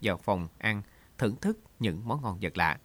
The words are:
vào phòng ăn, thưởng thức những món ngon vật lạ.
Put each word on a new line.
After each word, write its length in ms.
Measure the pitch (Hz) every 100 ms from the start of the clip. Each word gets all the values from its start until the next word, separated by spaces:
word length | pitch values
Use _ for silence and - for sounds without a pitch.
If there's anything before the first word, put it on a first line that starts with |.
vào 140 | 110 90
phòng 320 | - 95 82 -
ăn, 240 | 107 104 - - - -
thưởng 180 | 110 123
thức 220 | 196 220 - -
những 280 | 110 82 113
món 140 | 147
ngon 160 | 120 90
vật 140 | 87 92
lạ. 220 | 82 -